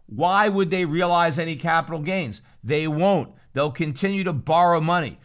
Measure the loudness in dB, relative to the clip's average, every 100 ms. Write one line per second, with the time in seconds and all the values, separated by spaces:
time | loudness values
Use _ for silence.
0 | -14 -2 2 2 2 2 0 0 -2 0
1 | 2 2 2 0 -4 -4 -2 0 -2 -6
2 | -4 -4 -4 -10 -18 -12 -4 -2 0 2
3 | 2 2 -2 -12 -8 -2 -2 -2 -4 -2
4 | -2 -2 -2 -4 0 4 4 4 2 0
5 | -2 -8